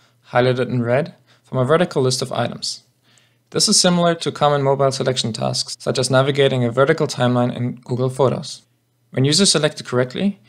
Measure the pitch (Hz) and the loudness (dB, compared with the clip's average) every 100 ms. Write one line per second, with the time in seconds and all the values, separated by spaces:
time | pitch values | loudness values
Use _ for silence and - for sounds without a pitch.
0 | _ _ _ 123 127 127 117 127 117 127 | _ _ _ 2 2 2 -2 -2 0 0
1 | 170 - _ _ _ 131 127 160 175 156 | -2 -10 _ _ _ -4 2 2 2 0
2 | 127 127 131 - 120 - - - _ _ | 0 -2 -4 -4 -6 -6 -10 -10 _ _
3 | _ _ _ _ _ - 202 208 180 175 | _ _ _ _ _ -2 0 2 4 4
4 | 170 170 151 131 147 143 135 139 135 131 | 2 0 -4 0 0 2 2 2 0 0
5 | 131 127 123 110 131 127 - - - 127 | -2 -2 -4 -4 -4 -4 -8 -8 -4 -2
6 | 127 131 139 139 139 131 120 117 139 160 | 2 2 2 2 2 2 0 2 2 2
7 | 147 - 123 123 123 127 123 127 - 123 | -2 0 0 2 0 -2 -6 -6 -8 -4
8 | 127 131 131 - 151 - _ _ _ _ | -2 2 0 0 -8 -16 _ _ _ _
9 | _ - 135 151 196 160 151 147 - 123 | _ -2 2 2 2 2 0 -2 -4 -2
10 | 127 - 202 196 | -2 -2 -2 -4